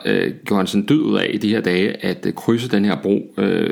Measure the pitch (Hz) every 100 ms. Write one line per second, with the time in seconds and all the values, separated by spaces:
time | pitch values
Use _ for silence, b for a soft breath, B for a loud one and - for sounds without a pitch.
0 | - 98 90 - - 101 95 104 101 151
1 | 110 101 92 107 107 110 90 90 101 -
2 | 98 90 - 90 - 117 123 104 101 92
3 | 98 104 - - 98 87 82